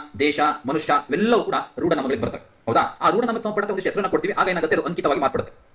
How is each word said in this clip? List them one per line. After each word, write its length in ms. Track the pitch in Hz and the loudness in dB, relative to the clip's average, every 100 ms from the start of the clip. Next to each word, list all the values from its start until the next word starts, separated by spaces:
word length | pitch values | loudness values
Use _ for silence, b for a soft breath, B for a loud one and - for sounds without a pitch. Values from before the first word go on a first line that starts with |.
| 147 104 | -4 -2
ದೇಶ, 220 | 147 147 147 - 123 | 0 2 0 0 -2
ಮನುಷ್ಯ 260 | 151 - 139 - | -2 2 0 0
ಇವೆಲ್ಲವೂ 340 | 151 220 220 | 0 2 2
ಕೂಡ 120 | 143 131 - - | 2 -4 -4 -4
ರೂಢ 140 | 170 | -2
ನಾಮಗಳಿಗೆ 300 | 151 131 120 | 0 -2 -2
ಬರ್ತವೆ. 380 | - - - _ - | -4 -6 -16 _ 0
ಹೌದಾ? 320 | 113 - - | 2 0 0
ಆ 80 | 170 | 2
ರೂಢ 160 | 190 | 2
ನಾಮಕ್ಕೆ 180 | 240 226 | 2 0
ಸಂಬಂಧಪಟ್ಟ 280 | 214 208 202 | -2 -2 -2
ಒಂದಿಷ್ಟು 200 | 196 180 | -2 -2
ಹೆಸರನ್ನ 160 | 202 196 | -2 0
ಕೊಡ್ತೀವಿ. 280 | 165 190 190 | 0 0 0
ಆಗ 100 | 185 | 0
ಏನಾಗುತ್ತೆ? 280 | 175 156 165 | 0 0 0
ಅದು 100 | 151 | 0
ಅಂಕಿತವಾಗಿ 340 | 175 170 143 | -2 0 2
ಮಾರ್ಪಡುತ್ತೆ. 320 | 135 - 147 - _ | 0 0 -4 -6 _